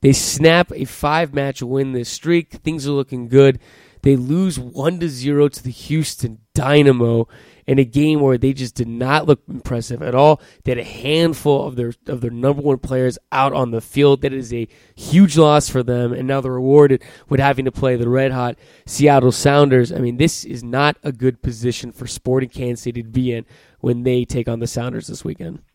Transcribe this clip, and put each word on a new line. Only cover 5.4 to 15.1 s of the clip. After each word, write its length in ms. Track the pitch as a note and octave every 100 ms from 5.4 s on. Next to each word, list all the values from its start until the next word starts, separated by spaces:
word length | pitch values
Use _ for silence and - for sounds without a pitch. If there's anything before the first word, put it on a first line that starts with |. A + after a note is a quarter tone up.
| D3
to 140 | -
the 80 | C3
Houston 640 | A#2 - D#3 D3+ - B2+ A2 _
Dynamo 760 | - C3+ D3 C#3+ B2+ A#2 A#2 A2+ - - _ -
in 120 | C#3
a 40 |
game 380 | B2 B2+ D3+ D3+
where 160 | C#3 B2
they 160 | C3
just 220 | C3+ B2 -
did 120 | A#2
not 380 | A#2 B2+ D3+ D3+
look 160 | C#3 -
impressive 520 | C#3 - A#2+ - A#2+
at 140 | - B2
all. 240 | D3 D3 - _
They 80 | -
had 60 | A#2+
a 60 |
handful 840 | - A2+ B2+ D#3+ E3 D3+ D3 C#3 C#3+
of 80 | B2
their, 180 | A#2 - -
of 140 | B2+
their 100 | A#2
number 300 | A#2 C3+ C#3+
one 160 | C#3+ C3
players 400 | - C3 B2+ - _
out 200 | C3+ C#3
on 200 | - B2
the 100 | A2+
field. 400 | - C3+ C#3+ C3+
That 100 | C3+
is 220 | C3+ A#2
a 160 | A#2+ A2+ _ _ -
huge 420 | -